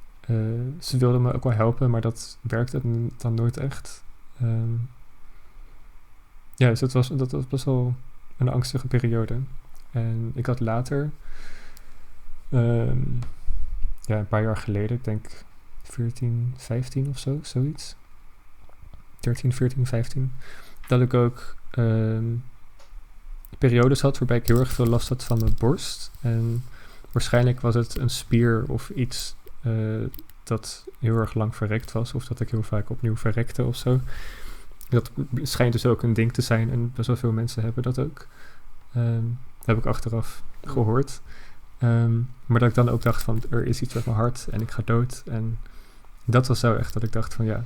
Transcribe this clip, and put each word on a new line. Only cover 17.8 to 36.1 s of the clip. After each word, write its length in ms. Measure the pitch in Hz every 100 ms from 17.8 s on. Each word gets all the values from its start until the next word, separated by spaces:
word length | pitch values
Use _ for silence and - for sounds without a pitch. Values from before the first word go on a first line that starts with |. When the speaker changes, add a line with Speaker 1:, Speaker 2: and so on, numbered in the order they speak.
| - - - - - - - - - - - - - -
Speaker 1:
Dertien, 320 | 123 120 131
veertien, 340 | 123 127 131 123
vijftien. 460 | 117 113 131 131 127 - - - - -
Dat 140 | 123
ik 140 | 127
ook, 420 | 123 120 120 - - -
ehm, 540 | - 113 110 110 110 113 117 123 - - - - - - - - - - -
periodes 420 | 131 120 127 139
had 180 | - -
waarbij 180 | 123 120
ik 100 | 117
heel 120 | 117
erg 140 | 127
veel 140 | - 120
last 220 | 117 -
had 160 | 123
van 140 | - 117
mijn 160 | 110 -
borst. 520 | 113 180 - - - -
En 440 | 120 113 117 117 127 - - - -
waarschijnlijk 480 | 117 - 120 123 123
was 140 | 120
het 240 | 117 113 -
een 120 | 127
spier 540 | - - 117 117 113 -
of 240 | - -
iets, 440 | - 120 - - - - -
eh, 120 | 120 110 110 110 110 - - -
dat 420 | - 110 - - - -
heel 180 | 113 113
erg 180 | 110
lang 220 | 113 107 -
verrekt 360 | 104 107 -
was. 220 | 113 117
Of 120 | 123 -
dat 140 | -
ik 100 | 117
heel 120 | 113
vaak 280 | 107 107 -
opnieuw 260 | - 113 110
verrekte 480 | 113 110 117 -
of 120 | 120 120
zo. 240 | - 127 127 - - - - - - - -
Dat 220 | 120 - - 139 120
schijnt 300 | 151 - 123
dus 140 | 117 127
ook 160 | 113
een 120 | 117